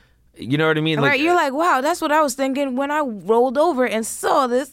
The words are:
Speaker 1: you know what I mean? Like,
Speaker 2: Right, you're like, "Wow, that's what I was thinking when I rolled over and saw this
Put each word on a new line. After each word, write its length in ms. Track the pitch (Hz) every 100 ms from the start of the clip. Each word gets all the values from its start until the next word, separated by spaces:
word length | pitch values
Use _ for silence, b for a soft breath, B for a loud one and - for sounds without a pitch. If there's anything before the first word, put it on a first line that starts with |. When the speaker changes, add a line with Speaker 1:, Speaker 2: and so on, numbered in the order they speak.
| b b b -
Speaker 1:
you 220 | 101 147
know 100 | 156
what 100 | 156
I 20 |
mean? 180 | 156 151
Like, 120 | 269
Speaker 2:
Right, 80 | 269
you're 160 | 311 359
like, 180 | 302
"Wow, 280 | 262 349 277
that's 200 | 277 339
what 100 | 320
I 100 | 302
was 100 | 302
thinking 420 | - 269 269 277 247
when 140 | 277
I 120 | 302
rolled 580 | 285 208 170 226 254 254
over 260 | 330 262 254
and 180 | 220 226
saw 420 | - - 359 254
this 240 | 247 294